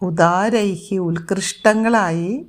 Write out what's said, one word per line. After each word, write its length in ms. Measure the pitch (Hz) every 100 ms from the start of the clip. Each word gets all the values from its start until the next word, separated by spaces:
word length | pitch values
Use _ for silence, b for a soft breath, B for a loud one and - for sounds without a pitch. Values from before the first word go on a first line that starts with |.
ഉദാരൈഹി 920 | 185 165 170 180 214 226 208 170 - 190
ഉത്കൃഷ്ടങ്ങളായി 1500 | 175 165 165 190 180 - 220 214 220 233 185 165 170 254